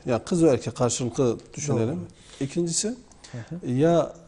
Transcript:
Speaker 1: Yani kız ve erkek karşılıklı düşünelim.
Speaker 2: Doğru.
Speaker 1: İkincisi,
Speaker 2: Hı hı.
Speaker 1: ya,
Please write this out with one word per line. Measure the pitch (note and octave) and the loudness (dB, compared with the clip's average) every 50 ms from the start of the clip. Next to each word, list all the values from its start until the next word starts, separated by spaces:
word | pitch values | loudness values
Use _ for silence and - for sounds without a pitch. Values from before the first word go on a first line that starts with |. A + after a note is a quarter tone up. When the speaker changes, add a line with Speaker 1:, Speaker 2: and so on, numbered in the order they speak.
| - | -4
Speaker 1:
Yani | - B2 A2+ - | -2 -2 -2 -2
kız | - F#3+ F3 E3 | -2 2 4 6
ve | D#3+ | 6
erkek | C3 A2 - - - | 4 4 0 -4 -2
karşılıklı | - C3 A#2+ - - C3 A#2+ - - C#3 A#2+ A2 - - - - | 0 0 0 0 0 -4 -4 0 0 0 0 0 -2 -6 -14 -14
düşünelim. | - - C#3+ C3+ B2 A2+ A2 D#3 | -8 -4 -2 0 0 0 -2 -2
Speaker 2:
Doğru. | F3+ F3 - - - - - - - | -6 -8 -12 -16 -20 -20 -18 -8 -6
Speaker 1:
İkincisi, | C#3 C#3 - F3 F3 E3+ E3 - - G#3 B3 B3 - - - - - - - | -6 -4 -2 -2 -2 -2 -2 -2 -4 -4 -6 -8 -12 -20 -20 -20 -20 -16 -14
Speaker 2:
Hı | A#2+ A2 - D#3+ | -14 -12 -12 -12
hı. | F3 - C3+ | -10 -6 -2
Speaker 1:
ya, | B2 B2+ D3 E3 E3+ E3 C#3+ - - - - | 0 2 4 4 4 4 2 0 -4 -12 -20